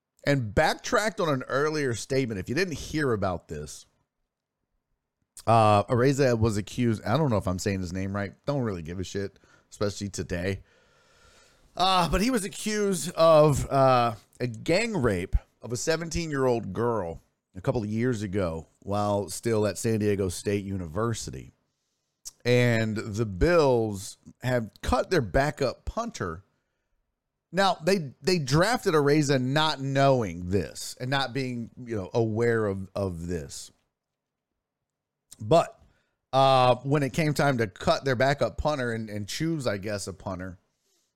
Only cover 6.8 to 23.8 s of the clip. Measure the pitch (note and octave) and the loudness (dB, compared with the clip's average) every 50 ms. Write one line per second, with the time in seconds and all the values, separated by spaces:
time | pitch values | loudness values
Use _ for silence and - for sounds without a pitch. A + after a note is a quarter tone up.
6.8 | B2 A#2 A2 G2 - G2 A2 D3 D#3+ C#3 A2+ G2 - F#2 F#2 F2+ - G#2 G2 F#2+ | 0 0 0 0 0 0 0 0 2 2 0 0 0 -2 -4 -2 -2 -2 -2 -2
7.8 | F#2 E2+ F2 F#2 F#2+ G2 G2 G2+ G2+ F#2+ - - _ - C#3+ C#3+ B2 A2+ G2 F2 | -4 -6 -6 -6 -6 -6 -6 -6 -6 -8 -10 -8 _ -4 -4 -2 -2 -4 -4 -6
8.8 | D#2+ D2+ F2 G2 F#2 - - G2+ G2 G2 - _ _ _ _ _ _ _ - - | -8 -10 -8 -8 -8 -6 -6 -6 -6 -6 -10 _ _ _ _ _ _ _ -8 -4
9.8 | G#2 G#2 G2 - G2+ G2 - - F2+ - F2+ F2 F2 G2 G2 F#2+ - _ _ _ | -4 -4 -4 -4 -8 -8 -6 -8 -6 -6 -6 -4 -4 -4 -4 -6 -8 _ _ _
10.8 | _ _ _ _ _ _ _ _ _ _ _ _ _ _ _ _ _ _ _ - | _ _ _ _ _ _ _ _ _ _ _ _ _ _ _ _ _ _ _ -2
11.8 | F3+ F#3+ F#3+ F#3 F3 D#3 D#3+ F#3 G3 B3+ C4 A3+ F#3 G3 C#3+ - - G#3+ G#3+ G#3+ | 0 2 4 2 2 2 0 0 0 0 0 -2 -4 -6 -10 -8 -6 -4 -2 0
12.8 | G#3 G3 F#3+ E3 C#3+ E3+ F3 - E3 E3 D#3+ D3+ D3+ D#3 C#3 B2 - - C#3+ C#3 | 0 0 -2 -2 -4 -6 0 4 6 8 8 8 8 8 6 2 0 0 2 4
13.8 | C3+ C3 B2+ B2 A#2+ A#2 A2+ - - _ _ - B2+ B2+ A2+ A2 A#2 - D#3+ F#3+ | 4 6 6 4 2 0 -2 -6 -12 _ _ -6 -6 -6 -6 -6 -2 0 0 2
14.8 | A#3 A#3 A3 F3+ A#2+ A#2 G2 F2+ F2 - - - - _ _ _ - A2+ A#2+ A#2+ | 0 0 0 0 0 2 0 0 0 0 -2 -2 -2 _ _ _ -10 -8 -8 -4
15.8 | - D#3 D#3+ D#3+ E3+ E3 D#3 E3+ E3+ D#3+ D3 C#3 C3 B2+ A#2+ A#2 G#2 G2+ F2+ G2 | -2 -2 -2 -2 -2 -4 -6 -6 -4 -4 -2 0 2 2 2 0 -2 -4 -4 -2
16.8 | A#2 A#2+ A#2 G#2+ F2+ E2+ E2 - - _ _ _ _ _ _ F#2 - C#3 B2 B2 | -2 0 0 -2 -2 -4 -8 -10 -14 _ _ _ _ _ _ -6 -4 -2 -2 -2
17.8 | G#2 G#2 G#2+ A2 A#2+ C3 B2 G#2 G#2 G2+ F2+ G#2 F#2+ E2+ D#2+ E2 D#2+ - _ _ | -2 -2 -2 0 0 0 0 -2 -4 -4 -2 -2 -2 -2 -4 -6 -10 -14 _ _
18.8 | - G2 G2 G#2 G#2 G#2 G2+ G2+ G2 E2+ - - - A#2+ A2+ G#2+ G#2 G2+ F#2 - | -8 -4 -2 -2 0 0 0 -2 -2 -4 -8 -6 -4 -2 0 2 0 0 -2 -2
19.8 | - A#2 A2+ G#2+ G#2 G#2 G2+ F#2+ G2 F#2 F#2 - - G#2 G2+ G#2 G2 G2 F#2+ F#2+ | -2 0 0 2 2 2 2 0 0 -2 -4 -4 -4 -2 -2 -2 -2 -4 -6 -6
20.8 | F2 D#2+ D2+ G2 A2 A#2 A2+ - - - B1+ C2 A#1+ - - _ _ _ _ _ | -8 -6 -4 -4 -2 -2 -4 -6 -8 -10 -12 -12 -14 -18 -20 _ _ _ _ _
21.8 | _ _ _ _ _ _ _ _ _ - - _ - B2 B2 B2 B2 A#2+ A#2 A2+ | _ _ _ _ _ _ _ _ _ -20 -20 _ 0 2 4 4 4 4 4 2
22.8 | A2+ A2 G#2+ G#2+ - A2+ G2 G#2 A#2+ G#2+ F#2+ F2 F#2 D#3+ F3 E3+ D3 C#3 B2+ A#2 | 0 0 -2 -4 -6 -6 -4 -4 -4 -4 0 0 2 4 6 6 6 4 4 2